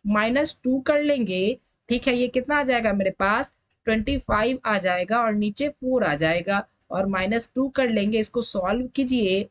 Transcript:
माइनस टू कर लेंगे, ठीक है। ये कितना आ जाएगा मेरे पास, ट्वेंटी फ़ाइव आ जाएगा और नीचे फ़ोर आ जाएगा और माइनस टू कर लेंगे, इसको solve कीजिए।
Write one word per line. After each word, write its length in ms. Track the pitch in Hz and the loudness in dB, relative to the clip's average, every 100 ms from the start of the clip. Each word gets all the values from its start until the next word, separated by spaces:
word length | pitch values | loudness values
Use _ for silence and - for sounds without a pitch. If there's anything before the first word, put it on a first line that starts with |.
| 208 | 0
माइनस 500 | 208 226 262 - - | 0 2 0 -2 -2
टू 160 | 254 262 | -2 0
कर 200 | 262 294 | 2 2
लेंगे, 560 | 294 285 202 185 196 254 _ _ - | 2 0 0 0 0 -2 _ _ -4
ठीक 180 | 240 262 | -2 0
है। 80 | 247 | 0
ये 120 | 247 | 0
कितना 280 | 254 254 294 | -2 0 0
आ 60 | 262 | 2
जाएगा 280 | 240 226 | 0 2
मेरे 180 | 196 190 - | 2 0 0
पास, 320 | 196 226 285 _ _ _ - | 0 0 -2 _ _ _ -2
ट्वेंटी 300 | 220 214 277 | 0 0 -2
फ़ाइव 400 | - 214 233 262 226 | 0 0 2 0 -2
आ 120 | 202 | 0
जाएगा 400 | 180 180 180 226 | 0 -2 0 0
और 140 | 226 208 | 2 0
नीचे 340 | 208 202 285 | -2 -2 -4
फ़ोर 340 | - 254 254 | -2 -2 0
आ 100 | 180 147 | 0 2
जाएगा 460 | 160 170 180 202 - _ _ | 0 0 0 -4 -4 _ _
और 140 | 185 196 | -4 -2
माइनस 420 | 190 190 226 - 254 | -2 0 -2 -2 -2
टू 120 | 269 | -2
कर 200 | - 254 | 0 0
लेंगे, 300 | 220 202 220 | 0 0 0
इसको 220 | 214 240 | -2 -4
solve 440 | 220 202 185 233 254 | -4 -2 -2 -2 -2
कीजिए। 540 | - 254 254 196 190 202 | -2 0 2 2 0 -2